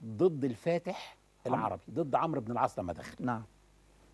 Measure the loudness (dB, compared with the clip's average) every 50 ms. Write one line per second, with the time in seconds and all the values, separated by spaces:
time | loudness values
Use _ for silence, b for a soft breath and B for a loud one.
0 | -12 -8 2 4 4 4 4 4 0 -2 -2 0 0 0 0 0 0 -4 -6 -8
1 | -10 -12 -16 -20 _ _ _ _ -2 -2 0 0 0 0 -2 -4 -8 -6 -4 -2
2 | 0 2 2 2 2 2 0 -2 -2 -2 0 2 2 2 2 -2 -4 -4 -4 -6
3 | -8 -12 -8 -4 -2 -2 -2 -2 -6 -10 -18 -20 -20 -20 -20 -20 -20 -20 -20 -20
4 | -20 -20